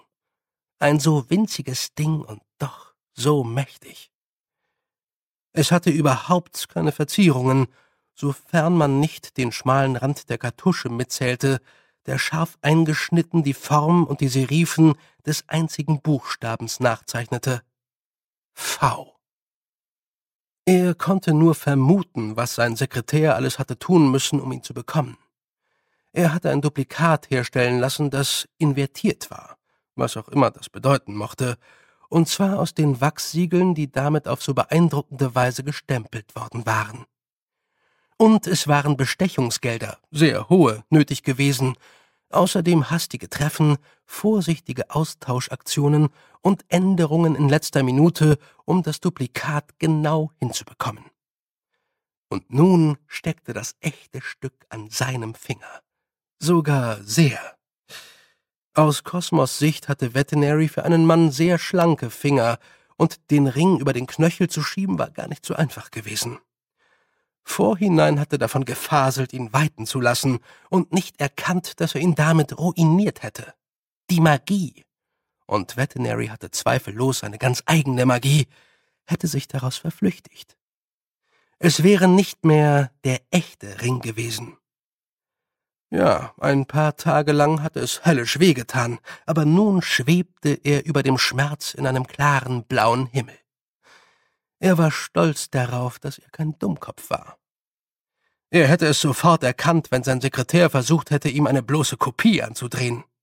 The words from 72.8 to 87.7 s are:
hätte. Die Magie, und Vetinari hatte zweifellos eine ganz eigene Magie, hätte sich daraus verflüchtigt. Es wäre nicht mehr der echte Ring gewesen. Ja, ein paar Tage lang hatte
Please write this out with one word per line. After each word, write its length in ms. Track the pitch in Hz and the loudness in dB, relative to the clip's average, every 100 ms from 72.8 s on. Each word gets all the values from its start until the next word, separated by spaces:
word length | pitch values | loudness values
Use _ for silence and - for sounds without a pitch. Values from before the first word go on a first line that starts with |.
| 160 175 208 - | 2 4 0 -4
hätte. 280 | 110 - - - _ _ _ _ - | -12 -14 -18 -20 _ _ _ _ -2
Die 100 | 175 | 2
Magie, 640 | 160 143 - 202 156 - _ _ _ _ _ _ - | 4 4 0 -4 -4 -10 _ _ _ _ _ _ -6
und 300 | 104 90 120 | -6 -4 -4
Vetinari 520 | 139 123 120 113 117 | -4 -4 -4 -4 -6
hatte 240 | 110 98 | -10 -12
zweifellos 720 | - 123 127 - 104 131 127 | -6 -2 -2 -4 -4 -4 -4
eine 140 | 107 104 | -8 -4
ganz 260 | 131 123 - | -2 -2 0
eigene 400 | 160 139 127 127 | 0 2 2 2
Magie, 400 | 123 135 147 - _ _ _ _ _ - | 2 2 0 0 _ _ _ _ _ -8
hätte 200 | 165 160 | -4 -4
sich 220 | 139 - | -4 -6
daraus 280 | 135 127 - | -6 -6 -6
verflüchtigt. 800 | 160 - 202 - - - - _ _ _ _ _ _ _ _ _ _ _ | -8 -2 -2 -2 -12 -20 -20 _ _ _ _ _ _ _ _ _ _ _
Es 240 | 170 - | 0 4
wäre 240 | 175 202 185 | 4 6 6
nicht 380 | 185 196 - | 6 2 0
mehr 480 | 160 151 151 143 139 - | 4 6 6 4 0 -4
der 200 | 135 127 - | -4 -4 -2
echte 480 | 180 - - 101 95 | -2 -2 -10 -18 -6
Ring 160 | 120 127 | -4 -4
gewesen. 580 | 120 110 117 110 117 - _ _ _ _ _ _ _ _ _ _ _ _ _ | -6 -8 -8 -8 -12 -18 _ _ _ _ _ _ _ _ _ _ _ _ _
Ja, 440 | 165 180 98 123 - | 0 2 0 -4 -4
ein 280 | 143 139 135 | 0 0 0
paar 300 | 143 151 - | 0 -2 -2
Tage 360 | 165 151 147 | -2 0 2
lang 300 | 147 147 156 | 2 2 0
hatte 180 | 156 | -4